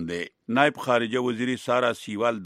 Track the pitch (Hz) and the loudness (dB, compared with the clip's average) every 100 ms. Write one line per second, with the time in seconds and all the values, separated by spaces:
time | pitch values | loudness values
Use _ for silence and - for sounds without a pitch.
0 | 82 87 - - - 123 147 147 135 120 | -4 -6 -8 -12 -2 4 4 2 0 2
1 | 117 127 123 113 123 123 - 123 123 110 | 2 0 0 0 -2 -2 0 2 2 0
2 | - 104 117 110 | -6 -2 0 0